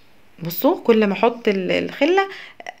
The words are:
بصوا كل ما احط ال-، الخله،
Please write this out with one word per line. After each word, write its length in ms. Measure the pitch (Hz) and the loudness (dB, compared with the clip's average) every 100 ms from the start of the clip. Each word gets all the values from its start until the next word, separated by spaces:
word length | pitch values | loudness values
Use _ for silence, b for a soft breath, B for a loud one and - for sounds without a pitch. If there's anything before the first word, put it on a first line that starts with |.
| - - - - | -20 -20 -20 -14
بصوا 420 | 165 - 269 370 | -10 -2 0 2
كل 220 | - 220 208 | 2 4 2
ما 60 | |
احط 360 | 190 226 240 220 | 2 0 2 -2
ال-، 220 | 196 180 | 0 0
الخله، 580 | 175 175 - 285 381 392 B B - - - | -2 -2 0 2 2 0 B B -18 -18 0